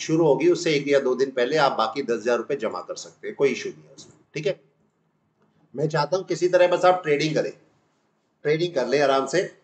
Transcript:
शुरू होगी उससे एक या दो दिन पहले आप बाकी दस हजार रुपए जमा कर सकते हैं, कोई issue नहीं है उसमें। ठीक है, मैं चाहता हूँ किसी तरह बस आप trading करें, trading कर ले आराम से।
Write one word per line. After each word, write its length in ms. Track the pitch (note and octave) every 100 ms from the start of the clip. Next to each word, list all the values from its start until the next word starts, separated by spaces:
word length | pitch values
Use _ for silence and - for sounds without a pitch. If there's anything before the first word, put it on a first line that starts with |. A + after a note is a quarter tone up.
शुरू 240 | - D#3+
होगी 240 | D#3+ B2+ E3
उससे 220 | E3+ E3
एक 160 | D3 C#3
या 100 | C#3
दो 140 | B2 B2
दिन 140 | C3+
पहले 240 | C3 B2 D#3
आप 140 | C3+
बाकी 280 | A2 A2 C#3
दस 100 | A#2+
हजार 240 | A2+ A2+ A#2+
रुपए 180 | A2+ C#3+
जमा 240 | G#2+ F2+
कर 160 | F2 F2+
सकते 320 | E2+ - G2+
हैं, 60 | -
कोई 140 | C#3
issue 180 | A2+ G2
नहीं 140 | D#2
है 100 | D#2
उसमें। 220 | - - - _
ठीक 120 | D#3 F3+
है, 140 | F3+ _ _ _ _ _ _ _ _ _ _ _
मैं 140 | B2+ D#3
चाहता 280 | D3+ D3 F#3
हूँ 80 | F3+
किसी 220 | D#3+ F3
तरह 200 | F3+ F3
बस 160 | F3
आप 160 | F3+ F3+
trading 320 | D#3+ C#3+ D#3
करें, 180 | C3 - - _ _ _ _ _ _ _ _
trading 300 | D3 D#3 F3
कर 120 | C#3 B2
ले 120 | C#3
आराम 260 | C#3+ C3+ B2+
से। 220 | E3+ E3 -